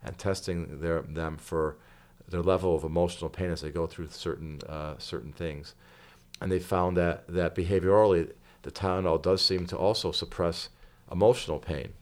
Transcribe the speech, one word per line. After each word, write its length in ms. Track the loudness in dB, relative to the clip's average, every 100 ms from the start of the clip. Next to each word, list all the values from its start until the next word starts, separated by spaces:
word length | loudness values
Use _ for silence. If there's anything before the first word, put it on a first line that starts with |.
and 120 | -10 -6
testing 640 | -4 -2 -2 -4 -4 -4
their, 220 | -2 -2
them 360 | -2 -6 -6 -6
for 400 | -4 0 0 -2 -18 -20 -20 -20 -6
their 140 | 0
level 340 | 2 4 4 2
of 80 |
emotional 460 | 2 2 2 0 -8
pain 200 | -4 -4
as 120 | -2
they 100 | -4
go 160 | -4 -4
through 220 | -6 -12
certain, 500 | -8 -6 -6 -8 -10 -10
uh, 260 | -8 -8 -10
certain 320 | -8 -8 -10
things. 420 | -8 -6 -6 -12 -20 -20 -20 -20 -20 -20 -8
And 120 | -2
they 80 | 0
found 380 | 0 0 2 4
that, 260 | 2 0 -2
that 280 | 0 0 0
behaviorally, 760 | 2 2 6 6 8 6 2 -8 -20 -16
the 100 | -14
Tylenol 500 | -4 -2 0 2 2
does 220 | 4 4
seem 220 | 4 0 -2
to 100 | 0
also 340 | 2 2 -2
suppress 580 | -4 -6 0 0 0 -8 _ -20 -20 -8
emotional 480 | 4 4 4 0 -6
pain. 340 | -4 -6 -6 -12